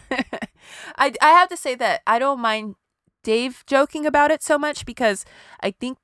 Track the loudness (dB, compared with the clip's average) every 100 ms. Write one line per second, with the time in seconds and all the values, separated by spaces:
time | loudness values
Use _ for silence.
0 | -10 -8 -8 -10 -14 _ -20 -20 -10 -2
1 | -2 2 6 6 4 0 -8 -2 -2 -2
2 | 0 0 0 -2 -2 -2 -6 -14 _ _
3 | _ _ -2 -2 -2 -8 0 0 0 -2
4 | 0 2 2 0 0 -2 -2 -8 -10 -2
5 | -2 -2 -8 -20 -20 -8 -8 -6 -10 -8